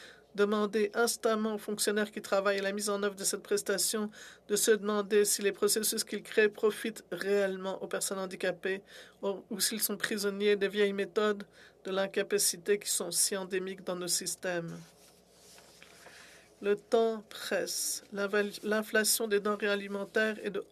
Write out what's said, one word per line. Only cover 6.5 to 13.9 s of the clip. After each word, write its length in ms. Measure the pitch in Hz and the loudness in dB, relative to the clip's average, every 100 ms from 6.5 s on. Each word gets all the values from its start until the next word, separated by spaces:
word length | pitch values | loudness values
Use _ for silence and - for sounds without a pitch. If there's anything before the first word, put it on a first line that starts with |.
| 214 220 214 233 220 - | 4 0 0 -4 -8 -8
réellement 720 | 175 190 202 196 190 190 190 | -4 0 2 2 -2 -6 -6
aux 40 | 190 | -4
personnes 320 | 190 - 190 | -4 -2 -4
handicapées 640 | 185 185 190 175 190 190 - - - - | -6 -4 -4 -2 -2 -4 -6 -20 -20 -8
ou, 220 | 202 185 - | -4 -4 -6
ou 80 | 190 | -2
s'ils 220 | - 214 | -2 0
sont 160 | - 202 | -2 -2
prisonniers 580 | - 214 202 196 208 208 | -2 -2 -2 0 2 2
des 120 | 196 | 2
vieilles 260 | 202 202 | 2 0
méthodes 500 | 196 196 - 214 208 - - - - | 0 -4 0 0 0 -6 -18 -20 -14
de 80 | - | -4
l'incapacité 880 | 190 196 196 196 202 190 175 170 202 | -2 -2 -2 0 0 0 0 0 0
qui 100 | - | 0
sont 220 | - 180 | -2 -2
si 260 | 165 - 196 | 0 0 0
endémiques 460 | 185 185 185 190 | -4 -4 -4 -6
dans 120 | 190 | -6